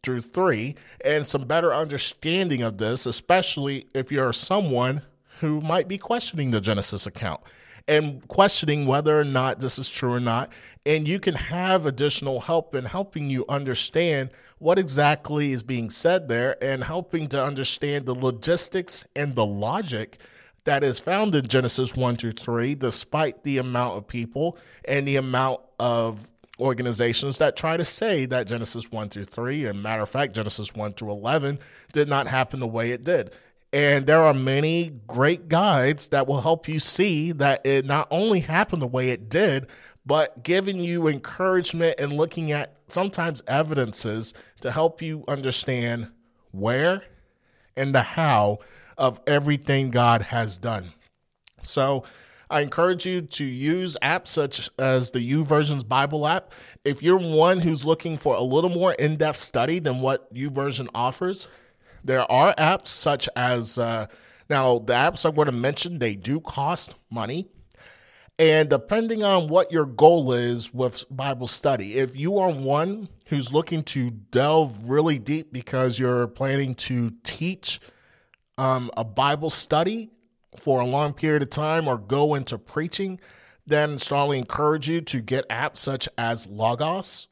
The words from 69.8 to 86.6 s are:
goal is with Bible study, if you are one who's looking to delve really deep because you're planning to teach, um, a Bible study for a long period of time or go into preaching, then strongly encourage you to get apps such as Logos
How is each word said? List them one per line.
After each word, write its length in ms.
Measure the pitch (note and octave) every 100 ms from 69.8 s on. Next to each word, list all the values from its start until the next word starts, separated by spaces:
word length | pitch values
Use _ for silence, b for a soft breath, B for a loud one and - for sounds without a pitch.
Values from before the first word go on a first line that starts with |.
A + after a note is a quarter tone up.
| C#3+
goal 440 | A2+ E3+ E3+ C3
is 420 | B2 A#2+ A#2+ G#2+
with 300 | B2 B2+ - -
Bible 380 | C3 C#3 B2+ B2
study, 480 | - D3 B2+ G3 B2+
if 200 | C3 C3
you 220 | D#3 G3+
are 140 | F#3
one 580 | C#3+ C3+ C#3+ F3 G#3 G3+ - _
who's 260 | D3 A#2+
looking 300 | C#3+ D#3+ E3
to 280 | D3+ C#3+ A#2+
delve 760 | A2 G2+ B2 C#3+ D#3+ D3 G#2 A2+
really 320 | C#3 E3 C#3+
deep 320 | A2 D#3 D#3
because 460 | B2+ - C3 C3 A#2
you're 300 | B2+ B2 A#2+
planning 480 | - C3+ C#3 C3+ B2
to 360 | - B2 A#2 A#2
teach, 580 | - - E3+ F#3 - - b b b b b b _ -
um, 340 | C3 C3 B2 -
a 80 |
Bible 460 | A2+ G#2 C#3 D3 D#3
study 600 | - - D3+ F3 A3+ A3 _ _ _ _ -
for 220 | - C3
a 60 | B2
long 260 | C#3 D3
period 300 | - D#3 D3+
of 80 | C#3
time 380 | - D3+ E3 D3+
or 100 | B2
go 380 | G2+ C#3 D3+ C#3+
into 220 | C3 G#2+
preaching, 600 | - - D#3+ - G3 F#3 b b b b -
then 320 | D3+ D3+ C#3+
strongly 380 | - C#3+ C#3+ C#3
encourage 500 | A#2+ - D3+ D#3 C#3
you 140 | E3
to 180 | D#3+ C3
get 300 | G#2+ C3 -
apps 300 | A2+ D3 -
such 280 | - C3 - -
as 300 | A#2 A#2 F#2+
Logos 800 | G#2